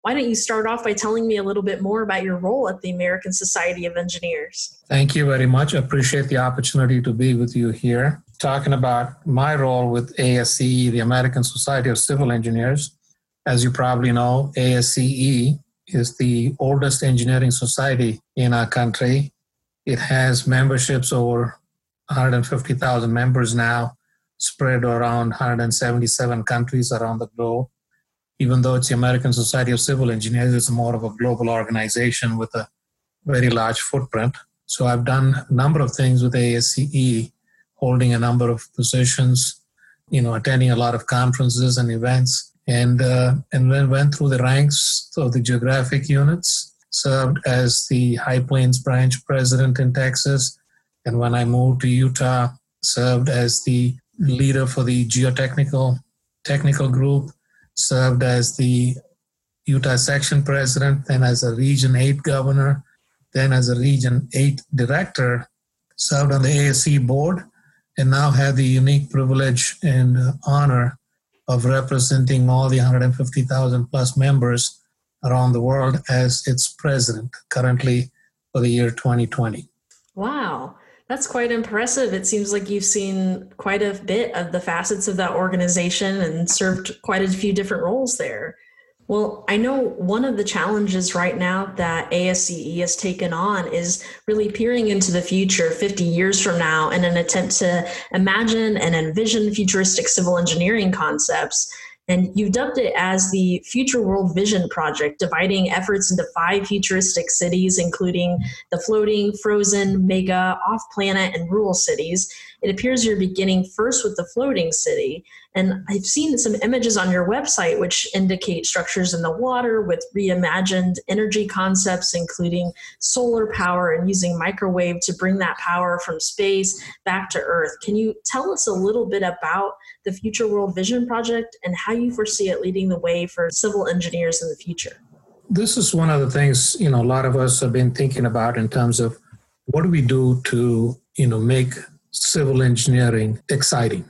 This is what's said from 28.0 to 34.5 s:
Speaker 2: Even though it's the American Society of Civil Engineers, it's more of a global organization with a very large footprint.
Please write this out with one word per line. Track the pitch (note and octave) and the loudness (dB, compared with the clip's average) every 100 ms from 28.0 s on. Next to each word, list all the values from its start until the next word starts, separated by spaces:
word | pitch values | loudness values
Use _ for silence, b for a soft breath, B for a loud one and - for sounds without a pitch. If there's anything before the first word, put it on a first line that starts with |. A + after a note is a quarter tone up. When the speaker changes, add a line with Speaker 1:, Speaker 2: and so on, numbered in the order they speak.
| _ _ _ _ | _ _ _ _
Speaker 2:
Even | B2+ B2+ | 2 4
though | B2+ | 2
it's | B2+ B2 | 2 0
the | |
American | A#2+ B2 B2 B2+ | 0 2 2 2
Society | A#2+ A2+ C3 B2 | 0 0 0 0
of | A#2 | 0
Civil | - C3+ B2 | 0 0 0
Engineers, | A2 A2 A#2+ B2 | 0 -2 0 2
it's | B2 A2+ | 2 0
more | A#2+ A#2 | 0 0
of | A#2 | -2
a | A2 | -6
global | G#2 A#2+ A#2 A#2 | -2 -2 0 0
organization | A#2 A2+ A2+ G#2+ A#2+ B2 - A#2+ A2+ | -2 -2 -2 -2 0 0 0 -2 -2
with | A2 | -4
a | A2+ G#2+ _ _ _ _ _ | -6 -8 _ _ _ _ _
very | D#3 B2+ B2 | -2 2 2
large | A#2 A2 A2 | 2 0 -2
footprint. | - C#3 B2+ A2 A#2+ - - | -2 -4 -2 -2 -2 -4 -20